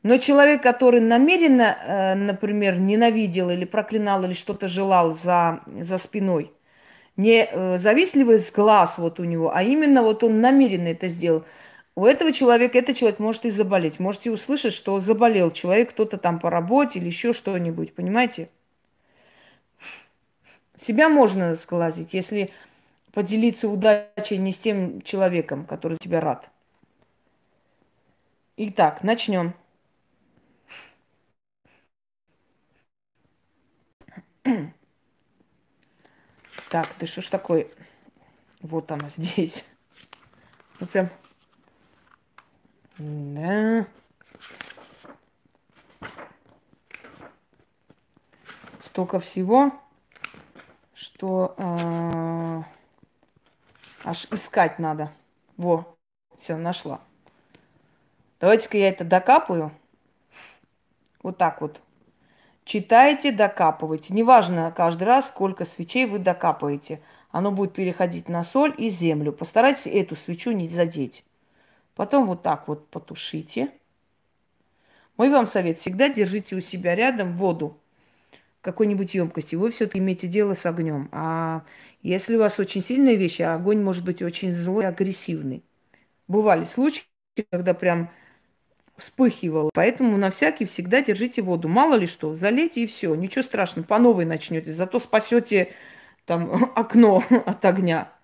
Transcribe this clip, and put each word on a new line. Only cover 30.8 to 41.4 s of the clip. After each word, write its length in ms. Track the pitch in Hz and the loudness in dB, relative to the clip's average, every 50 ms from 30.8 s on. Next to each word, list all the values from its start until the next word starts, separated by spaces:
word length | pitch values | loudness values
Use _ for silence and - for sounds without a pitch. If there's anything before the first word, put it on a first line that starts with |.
| - _ _ _ _ _ _ _ _ _ _ _ _ _ _ _ _ _ _ _ _ _ _ _ _ _ _ _ _ _ _ _ _ _ _ _ _ _ _ _ _ _ _ _ _ _ _ _ _ _ _ _ _ _ _ _ _ _ _ _ _ _ _ _ _ - _ 190 _ _ _ _ _ 262 247 202 147 165 - _ _ _ _ _ _ _ _ _ _ _ _ _ _ _ _ _ _ _ _ _ _ _ _ _ _ _ _ _ _ _ _ _ _ _ - - - - | -20 _ _ _ _ _ _ _ _ _ _ _ _ _ _ _ _ _ _ _ _ _ _ _ _ _ _ _ _ _ _ _ _ _ _ _ _ _ _ _ _ _ _ _ _ _ _ _ _ _ _ _ _ _ _ _ _ _ _ _ _ _ _ _ _ -20 _ -20 _ _ _ _ _ -2 -2 -2 -4 -10 -14 _ _ _ _ _ _ _ _ _ _ _ _ _ _ _ _ _ _ _ _ _ _ _ _ _ _ _ _ _ _ _ _ _ _ _ -20 -20 -12 -4
Так, 180 | - 165 160 - - - | -4 -4 -4 -4 -8 -12
да 60 | 170 | -12
что 140 | 160 - - | -12 -12 -14
ж 60 | 185 | -8
такое? 400 | - - 196 - - 170 160 - - - _ - _ _ _ _ _ _ _ _ _ _ _ _ _ _ _ | -6 -6 -6 -2 -2 -2 -2 -2 -4 -16 _ -20 _ _ _ _ _ _ _ _ _ _ _ _ _ _ _
Вот 300 | - 156 165 160 156 - | -16 -10 -10 -10 -8 -8
она 180 | 160 147 147 147 | -12 -12 -12 -12
здесь. 540 | - - 160 180 - - 170 170 - - - _ _ _ _ _ _ _ - _ - _ _ _ _ _ _ _ _ _ _ _ _ - | -12 -10 -10 -6 -4 -4 -4 -6 -8 -16 -20 _ _ _ _ _ _ _ -20 _ -20 _ _ _ _ _ _ _ _ _ _ _ _ -14
Ну 80 | 180 | -14
прям. 240 | 180 - 196 185 180 - _ _ _ _ _ | -4 -2 -2 -2 -2 -8 _ _ _ _ _